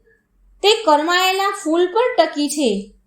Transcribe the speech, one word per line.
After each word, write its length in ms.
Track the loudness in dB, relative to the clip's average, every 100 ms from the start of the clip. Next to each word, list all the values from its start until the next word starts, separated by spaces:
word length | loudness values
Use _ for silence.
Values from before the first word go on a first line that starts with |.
| _ _ _ _ _ _
તે 200 | 0 2 2
કરમાયેલા 680 | 2 2 0 0 0 -2 -4
ફૂલ 240 | -2 0 0
પર 140 | 0 0 0
ટકી 320 | 0 -2 -4
છે. 420 | -2 -2 -2 -8 -20